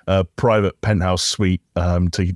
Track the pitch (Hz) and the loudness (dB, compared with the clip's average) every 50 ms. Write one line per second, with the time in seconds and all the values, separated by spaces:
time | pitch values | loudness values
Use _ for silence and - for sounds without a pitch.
0 | _ 95 95 95 90 - _ - - 120 110 107 101 92 - _ - 107 107 90 | _ -2 0 0 0 -2 _ -2 0 2 2 2 2 0 -4 _ -2 -2 0 0
1 | 90 92 92 87 - - - - 101 92 92 - - _ _ 87 87 87 87 90 | 0 0 0 -2 -2 -4 -2 0 0 0 0 -2 -4 _ _ -2 -2 0 0 0
2 | 90 85 - 101 92 87 90 | 0 0 0 -2 -2 -2 -4